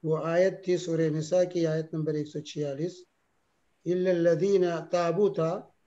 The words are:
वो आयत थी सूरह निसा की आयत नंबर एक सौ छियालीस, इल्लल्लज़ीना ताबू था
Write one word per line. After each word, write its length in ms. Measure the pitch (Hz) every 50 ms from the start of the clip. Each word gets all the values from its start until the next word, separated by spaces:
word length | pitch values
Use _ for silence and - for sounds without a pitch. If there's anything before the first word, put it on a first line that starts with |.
| -
वो 120 | 160 156
आयत 460 | 156 147 165 165 175 185 190 180 - - -
थी 100 | 180 170
सूरह 320 | - 170 165 160 165 156
निसा 340 | 151 156 156 - 180 180 180
की 200 | 180 180 175 165
आयत 260 | 160 156 160 160 156 -
नंबर 220 | 160 151 156 151
एक 100 | 151 147
सौ 140 | 147 - 156
छियालीस, 640 | 151 - - 151 147 143 139 135 156 180 185 - - _ _ _ _ _ _ _ _ _ _ _ _ _ _ _ _
इल्लल्लज़ीना 920 | 165 180 180 180 185 180 170 170 170 170 156 175 202 202 190 180 175 170 160
ताबू 500 | 160 - - 175 175 170 165 175 208 190
था 440 | 196 - 160 160 175 208 - - _ _ _